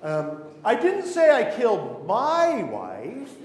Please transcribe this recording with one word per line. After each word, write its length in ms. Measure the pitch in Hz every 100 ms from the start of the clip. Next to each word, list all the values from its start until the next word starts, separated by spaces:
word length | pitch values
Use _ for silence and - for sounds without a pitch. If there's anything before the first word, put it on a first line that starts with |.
Um, 400 | 156 156 151 - - -
I 100 | -
didn't 320 | 240 349 392 370
say 240 | 339 320
I 260 | 285 208 -
killed 500 | 240 196 151 156 151
my 560 | 208 285 330 339 294
wife. 680 | 160 107 92 95 123 262 277 -